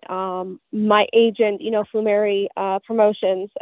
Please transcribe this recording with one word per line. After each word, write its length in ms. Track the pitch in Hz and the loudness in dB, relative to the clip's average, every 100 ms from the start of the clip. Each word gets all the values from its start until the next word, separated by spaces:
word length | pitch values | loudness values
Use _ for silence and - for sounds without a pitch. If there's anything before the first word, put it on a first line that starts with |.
| - | -10
um, 520 | 185 190 185 185 185 _ | -8 -6 -8 -8 -12 _
my 360 | 214 214 208 208 | -2 2 4 4
agent, 480 | 226 233 202 214 202 | 4 4 2 0 -2
you 100 | 214 | -4
know, 120 | 220 208 | -4 -4
Flumeri, 540 | 220 214 208 214 202 202 - | -4 0 0 0 0 -4 -4
uh, 200 | 196 190 - | -4 -4 -4
Promotions, 640 | 226 214 208 185 185 202 - | 2 2 2 -2 -2 -6 -6